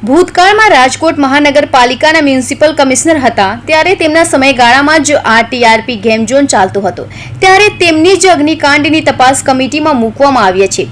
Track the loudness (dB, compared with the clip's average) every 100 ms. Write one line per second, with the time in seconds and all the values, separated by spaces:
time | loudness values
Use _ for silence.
0 | 0 0 0 0 2 2 2 4 2 0
1 | -2 0 0 0 2 2 2 2 0 0
2 | 0 0 0 -2 -4 -2 -2 2 0 0
3 | 0 0 0 0 -4 -4 -2 0 0 0
4 | 0 0 0 0 0 2 2 2 2 0
5 | 0 -2 0 0 0 0 0 0 -2 -6
6 | -2 -2 0 0 0 0 0 -2 -6 -8
7 | -14 -14 -14 -2 2 2 2 0 -2 2
8 | 2 2 2 2 0 0 0 0 0 0
9 | -2 0 0 0 -2 -2 -2 -2 -2 -2
10 | -2 0 0 2 0 0 -2 -2 -8